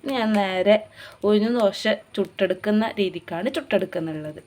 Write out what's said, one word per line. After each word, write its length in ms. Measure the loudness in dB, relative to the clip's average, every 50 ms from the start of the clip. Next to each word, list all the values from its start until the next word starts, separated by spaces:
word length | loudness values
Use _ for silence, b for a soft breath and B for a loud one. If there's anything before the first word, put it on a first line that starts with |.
| -6 -4
ഞാൻ 160 | -4 -2 0 2 2 2
നേരെ 340 | 2 0 0 4 6 6 6 4 2 B B B B B B B 2 2
ഉഴുന്ന് 220 | 4 4 4 2 2 2
ദോശ 220 | 2 0 0 0 -2 -2 -2 -2 -6 _ -4
ചുട്ടെടുക്കുന്ന 760 | -4 -4 -4 -2 -2 -2 -2 -2 -4 -2 0 2 2 2 0 0 -2
രീതിക്കാണ് 480 | -2 -2 -2 -8 -10 -8 -8 -4 -4 -4 -4
ചുട്ടെടുക്കുന്നുള്ളത്. 840 | -6 -4 0 0 0 0 -2 -6 -6 -6 -6 -8 -8 -10 -12 -14 -14 -20